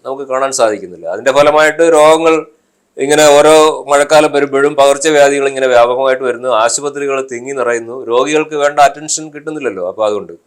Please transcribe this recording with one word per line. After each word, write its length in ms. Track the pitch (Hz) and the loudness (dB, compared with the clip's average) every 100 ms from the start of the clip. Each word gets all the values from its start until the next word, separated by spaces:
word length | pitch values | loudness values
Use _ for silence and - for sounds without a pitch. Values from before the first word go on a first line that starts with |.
| 131 | -12
നമുക്ക് 160 | 135 | -12
കാണാൻ 300 | 131 131 135 | -6 -4 -4
സാധിക്കുന്നില്ല. 540 | 131 113 101 90 85 85 | -2 -2 -2 -10 -14 -12
അതിന്റെ 240 | 98 127 | -6 0
ഫലമായിട്ട് 600 | 139 147 151 156 151 165 | 2 4 4 2 2 2
രോഗങ്ങൾ 540 | 151 156 160 165 160 156 _ _ _ _ - | 4 4 4 2 0 -4 _ _ _ _ -8
ഇങ്ങനെ 400 | 139 147 151 143 | -2 2 4 6
ഓരോ 460 | 151 156 156 139 143 | 6 6 4 0 0
മഴക്കാലം 440 | 143 143 156 151 | 0 4 2 2
വരുമ്പോഴും 420 | 143 139 135 147 | 0 -2 0 0
പകർച്ചവ്യാധികൾ 720 | 147 139 139 156 147 143 143 139 | 2 2 2 0 2 2 2 -4
ഇങ്ങനെ 180 | 135 131 | -2 0
വ്യാപകമായിട്ട് 580 | 120 120 127 131 131 | 2 2 0 -2 -2
വരുന്നു, 240 | 131 117 127 | -4 -4 -2
ആശുപത്രികൾ 800 | 110 117 143 143 143 143 135 131 | 0 0 -2 -8 -8 -6 -6 -6
തിങ്ങി 200 | 120 131 | -10 -10
നിറയുന്നു, 520 | 139 120 117 117 131 | -6 -4 -4 -6 -12
രോഗികൾക്ക് 520 | 113 123 143 156 151 151 | -2 -2 0 -2 -4 -2
വേണ്ട 240 | 147 147 | -2 2
അറ്റൻഷൻ 500 | 139 143 151 156 156 | 0 0 -10 -10 -10
കിട്ടുന്നില്ലല്ലോ. 580 | 147 156 156 123 95 90 | -14 -12 -8 -8 -6 -8
അപ്പൊ 180 | 98 107 | -4 -4
അതുകൊണ്ട് 260 | 104 90 - | -4 -10 -20